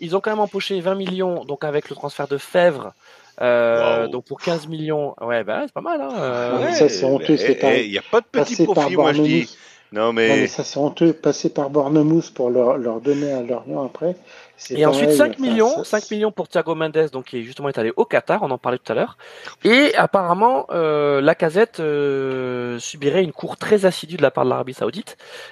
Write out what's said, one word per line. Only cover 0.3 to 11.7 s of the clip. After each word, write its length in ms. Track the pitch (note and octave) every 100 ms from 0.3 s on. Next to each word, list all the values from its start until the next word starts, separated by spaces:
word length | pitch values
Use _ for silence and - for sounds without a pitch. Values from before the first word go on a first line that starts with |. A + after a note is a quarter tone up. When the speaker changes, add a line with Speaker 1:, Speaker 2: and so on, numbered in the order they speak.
Speaker 1:
même 80 | G#3+
empoché 400 | G#3 G3 - G3
vingt 140 | E3+ G3
millions, 500 | F#3+ F#3 F#3 E3+ C3
donc 180 | C#3+
avec 260 | D3+ D3 -
le 60 | C#3
transfert 320 | C#3+ - C#3+
de 100 | C#3+
Fèvre, 560 | - F3+ F3 C#3 G#2+ - _ - _ -
euh, 600 | B2 A#2+ A#2 A#2 A#2 A#2
Speaker 2:
Waouh. 100 | A2+
Speaker 1:
donc 140 | B2 -
pour 160 | C#3
quinze 260 | - E3 D3+
millions. 480 | D#3+ D#3 D3+ C#3+ -
Ouais, 240 | A2+ A#2+ G2+
bah, 160 | A2
c'est 100 | C#4+
pas 60 | -
mal, 220 | C#4+ E4
hein, 80 | C4+ A#3
euh. 340 | C#3 A#2+ A#2+
Speaker 3:
Ah, 60 | B2
mais 60 | C#4+
Speaker 2:
Ouais, 80 |
Speaker 3:
ça, 160 | E4+ D3
c'est 160 | G#2 C3
honteux, 280 | C#3 D#3
Speaker 2:
mais, 40 | D3+
Speaker 3:
c'est 140 | G#2+
Speaker 2:
eh, 40 | C3+
Speaker 3:
pas 180 | C#3 A#2+
Speaker 2:
eh, 120 | A2
y 100 | G2
a 40 |
pas 180 | - A3+
de 60 | A3+
petit 300 | - C#3+ A#3+
Speaker 3:
passer 100 | E3+
par 80 |
Speaker 2:
profit, 220 | E3+ C#3+ F3+
moi, 180 | D3+
je 80 | D3
dis. 80 | D3+
Speaker 3:
Bordeaux-Nice. 280 | E3 A#2+ - - - _
Speaker 2:
Non, 220 | G#2+ A2+
mais 160 | A2+ A2+
Speaker 3:
Non, 60 | A2
mais 120 | G#2
ça, 160 | -
c'est 140 | C#3+ -
honteux. 340 | C#3+ C#3 E3
Passer 380 | D#3 D3+ C#3 E3
par 180 | - C#3